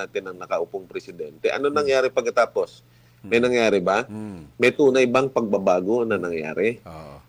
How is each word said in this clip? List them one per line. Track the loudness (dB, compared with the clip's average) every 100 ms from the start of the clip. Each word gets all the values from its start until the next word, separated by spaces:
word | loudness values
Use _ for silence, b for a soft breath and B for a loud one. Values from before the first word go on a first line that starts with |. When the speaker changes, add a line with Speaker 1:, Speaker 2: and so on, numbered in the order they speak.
| -8
Speaker 1:
natin | -8 -8
ang | -12
nakaupong | -6 -4 -4 -8 -10
Presidente. | -12 -12 -12 -12 -4 -4
Ano | -2 -2
Speaker 2:
Mm-mm. | 0
Speaker 1:
nangyari | 2 2 2
pagkatapos? | 0 -2 0 0 0 -4 -8 _ b b b -2
May | 0
Speaker 2:
Mm-mm. | 2
Speaker 1:
nangyari | 2 2 2
ba? | 2 0 -2
Speaker 2:
Mm. | -8 -12 -14 -14 0
Speaker 1:
May | 0
tunay | 4 4 6 4
bang | 4 2
pagbabago | 0 0 0 2 2 2 0
na | 0 -2
nangyari? | -2 -6 -6 -2 -2 -2
Speaker 2:
Oo. | -12 -18 -16 -20